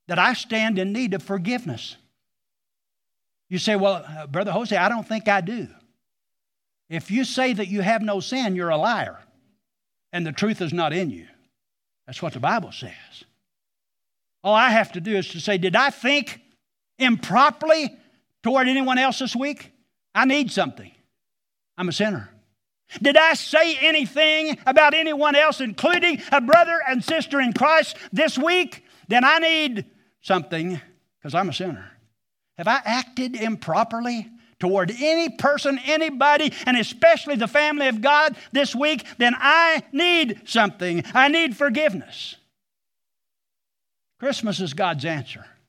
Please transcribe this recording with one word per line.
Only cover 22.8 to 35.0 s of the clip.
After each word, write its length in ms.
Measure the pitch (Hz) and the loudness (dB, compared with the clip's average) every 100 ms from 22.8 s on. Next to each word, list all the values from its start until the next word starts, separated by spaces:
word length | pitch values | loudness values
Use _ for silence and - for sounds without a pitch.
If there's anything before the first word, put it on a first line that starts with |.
| _ - | _ -2
Did 160 | 277 302 | 4 6
I 160 | 320 | 6
say 440 | 285 - 302 330 277 | 2 0 2 2 2
anything 800 | 311 311 247 285 311 311 311 247 254 | 0 0 -2 0 2 2 -2 -2 4
about 260 | 294 294 | 6 6
anyone 420 | 311 320 294 294 | 4 0 0 2
else, 280 | 285 311 269 | 4 4 2
including 580 | 226 - 302 349 349 285 - | -6 -2 0 2 2 0 0
a 120 | 285 | 0
brother 360 | 240 330 339 330 262 | 6 6 6 0 -2
and 160 | 254 | -4
sister 380 | - 320 - 277 | -2 -4 -2 -2
in 140 | 247 | -2
Christ 420 | - 294 320 - - - | 2 4 4 2 -8 -8
this 240 | 202 302 254 | -2 0 0
week? 480 | 320 359 339 - _ _ - | 0 0 -2 -8 _ _ -2
Then 160 | 240 | 2
I 140 | 262 320 | 4 4
need 480 | 330 320 294 208 - _ _ _ | 2 0 -2 -6 -10 _ _ _
something, 600 | - 185 139 165 175 170 - _ _ _ | -2 -2 -2 -6 -6 -8 -12 _ _ _
'cause 120 | 143 | -4
I'm 140 | 170 185 | -2 -2
a 60 | |
sinner." 360 | 131 180 104 - _ _ _ _ _ _ - | -4 -8 -8 -16 _ _ _ _ _ _ -6
Have 100 | 185 | -2
I 140 | 262 | 0
acted 500 | 214 247 254 - 254 | 0 -4 -4 -6 -6
improperly 960 | 226 226 208 165 180 233 233 240 233 - - _ - | -4 -6 -6 -2 -2 0 -4 -6 -8 -10 -20 _ -6
toward 300 | 180 196 180 | -2 0 -2
any 360 | 240 | -2